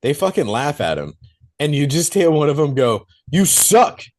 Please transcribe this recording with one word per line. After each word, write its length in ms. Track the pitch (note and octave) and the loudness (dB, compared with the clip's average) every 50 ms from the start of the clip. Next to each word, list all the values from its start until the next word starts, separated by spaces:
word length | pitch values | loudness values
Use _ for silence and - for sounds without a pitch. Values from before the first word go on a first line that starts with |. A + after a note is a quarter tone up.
they 120 | - C3 C#3+ | -4 -4 -2
fucking 340 | - F#3 F#3 F3+ - C#3+ | -2 -2 -2 -2 -2 -2
laugh 320 | G2+ G#2 A#2+ C3+ D3 D3 - | -2 -2 -4 -2 -4 -4 -4
at 160 | G2 E2 D#2 | -4 -4 -4
him. 160 | D2 D2 D2 - _ - - _ _ _ - _ - | -4 -6 -10 -12 _ -20 -20 _ _ _ -18 _ -6
And 160 | D3 D3+ D3 | -4 -2 0
you 120 | C#3 C#3+ | 0 -2
just 260 | C#3 C#3 E3 E3+ - - | 0 0 -2 -2 -2 0
hear 180 | G3 F3 E3 | 2 2 2
one 180 | D#3 D3+ D3 C#3+ | 2 2 2 0
of 80 | C#3 | 0
them 160 | D3+ D#3 C#3+ C3 | 0 0 0 0
go, 320 | C3 B2+ A#2+ A#2 G#2 - _ _ _ _ - | 0 0 0 0 -2 -6 _ _ _ _ -4
You 140 | C3+ F3+ G3 | 0 0 2
suck. 580 | - - - - - - - A#3+ - - - - - _ | 2 2 2 2 4 4 4 4 2 0 -6 -20 -20 _